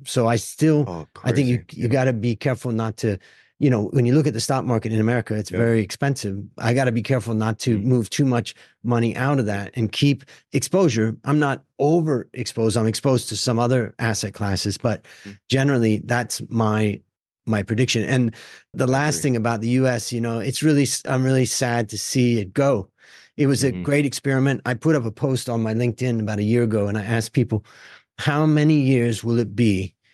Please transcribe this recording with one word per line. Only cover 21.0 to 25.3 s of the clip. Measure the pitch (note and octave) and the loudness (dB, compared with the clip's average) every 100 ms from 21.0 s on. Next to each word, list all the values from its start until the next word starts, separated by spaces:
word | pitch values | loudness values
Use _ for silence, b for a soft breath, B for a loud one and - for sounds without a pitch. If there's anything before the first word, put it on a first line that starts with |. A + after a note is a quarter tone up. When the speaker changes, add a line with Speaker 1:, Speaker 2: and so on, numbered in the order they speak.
| - | -2
Speaker 1:
I'm | C3 | 0
really | C3 C3 B2 | 2 2 2
sad | - B2+ A#2+ A2 | 0 -2 0 -2
to | G#2 | -6
see | - C3 A#2+ A#2 | -4 2 2 2
it | F#2 | -2
go. | A2+ C#3 A#2+ F#2 _ B B B - | 0 2 0 -4 _ B B B -2
It | C#3 | 0
was | C#3 | 2
a | C3+ | 0
Speaker 2:
Mm-hmm. | F2+ | -2
Speaker 1:
great | F2+ C#3+ C#3+ | -2 0 0
experiment. | - C#3 C3+ C3+ B2+ - | -2 -2 0 2 0 -2
I | |
put | B2 D#3+ D#3 | -2 0 0
up | A2+ | 0
a | |
post | G#2+ C#3+ | -4 -2